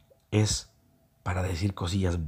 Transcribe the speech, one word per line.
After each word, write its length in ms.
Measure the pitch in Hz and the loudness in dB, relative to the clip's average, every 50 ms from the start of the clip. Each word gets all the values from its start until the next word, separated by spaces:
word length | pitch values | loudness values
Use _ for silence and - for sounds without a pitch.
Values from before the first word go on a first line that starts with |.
| _ _ - _ _ - | _ _ -20 _ _ 0
es 400 | - 107 107 104 - - - - _ _ _ _ _ _ _ _ _ _ | 2 4 4 4 2 -2 -6 -12 _ _ _ _ _ _ _ _ _ _
para 200 | - 98 92 92 | -4 -4 -2 -2
decir 300 | 92 95 95 82 98 104 | -2 -2 -2 -2 -2 -2
cosillas 500 | 98 - 98 85 90 98 95 90 85 87 80 | -2 -2 -4 -2 0 0 0 2 0 0 -2